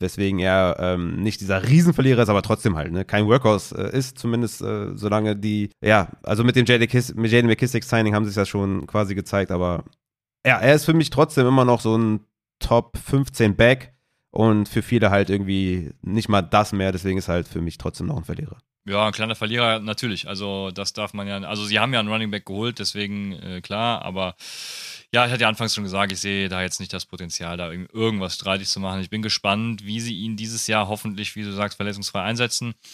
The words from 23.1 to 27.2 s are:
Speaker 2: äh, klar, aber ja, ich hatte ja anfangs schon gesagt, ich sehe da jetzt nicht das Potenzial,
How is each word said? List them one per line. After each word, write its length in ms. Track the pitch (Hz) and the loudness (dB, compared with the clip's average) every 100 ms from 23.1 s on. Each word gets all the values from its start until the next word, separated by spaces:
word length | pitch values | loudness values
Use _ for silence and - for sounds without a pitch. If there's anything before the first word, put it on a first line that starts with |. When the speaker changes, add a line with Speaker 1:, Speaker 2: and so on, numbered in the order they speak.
| 101 101 | -6 -8
Speaker 2:
äh, 280 | 90 92 90 | -10 -12 -12
klar, 400 | - 101 117 113 | -8 -4 -2 -2
aber 340 | - 92 92 - - - - - - - - | -6 -6 -6 -8 -16 -16 -14 -14 -16 -18 -2
ja, 140 | 120 120 | 2 2
ich 60 | |
hatte 100 | 123 | 2
ja 60 | 113 | 0
anfangs 240 | 107 113 | 2 -2
schon 100 | - | -2
gesagt, 260 | 98 98 101 | -4 -2 -2
ich 100 | 95 | -2
sehe 280 | 101 98 98 | -4 -2 -2
da 140 | 92 | -4
jetzt 180 | 92 - | -4 -6
nicht 140 | 92 | -8
das 100 | 95 | -10
Potenzial, 540 | - 90 | -10 -12